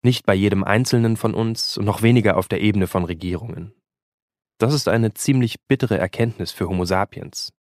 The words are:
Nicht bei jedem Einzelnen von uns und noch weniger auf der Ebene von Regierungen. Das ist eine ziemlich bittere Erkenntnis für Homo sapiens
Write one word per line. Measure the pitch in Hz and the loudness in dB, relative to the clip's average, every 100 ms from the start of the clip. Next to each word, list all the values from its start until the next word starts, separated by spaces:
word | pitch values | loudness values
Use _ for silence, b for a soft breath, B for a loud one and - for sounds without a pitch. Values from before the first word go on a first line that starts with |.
Nicht | 120 123 | 2 2
bei | - | 0
jedem | 98 101 98 | 2 2 2
Einzelnen | 95 104 127 123 113 110 | 2 0 2 2 2 0
von | 113 | -2
uns | - 113 113 - - | -2 -4 -4 -6 -4
und | |
noch | 104 101 | -2 2
weniger | 113 120 104 95 | 4 6 4 2
auf | 92 | 0
der | 95 | 0
Ebene | 104 101 92 | 0 2 0
von | 95 | -2
Regierungen. | 85 82 90 90 120 82 87 _ _ _ _ _ _ _ _ _ | -4 -6 -6 -8 -8 -12 -14 _ _ _ _ _ _ _ _ _
Das | 110 | 0
ist | 147 - | 0 0
eine | 113 113 | 2 0
ziemlich | - - 135 117 - _ | -2 0 2 0 -4 _
bittere | 131 120 95 | -2 0 0
Erkenntnis | 92 - 117 - 87 | -2 -2 -2 -2 -10
für | - 90 | -6 -4
Homo | 92 90 | -2 0
sapiens | 95 92 - - - - _ | 0 -2 -8 -14 -12 -14 _